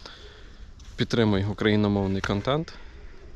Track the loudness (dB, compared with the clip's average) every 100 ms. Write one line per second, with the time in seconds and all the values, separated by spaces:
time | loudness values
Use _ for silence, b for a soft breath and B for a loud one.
0 | B B B B B B B B -16 -4
1 | 0 4 6 4 2 2 4 6 4 4
2 | 2 0 0 0 2 0 -2 -10 B B
3 | B B B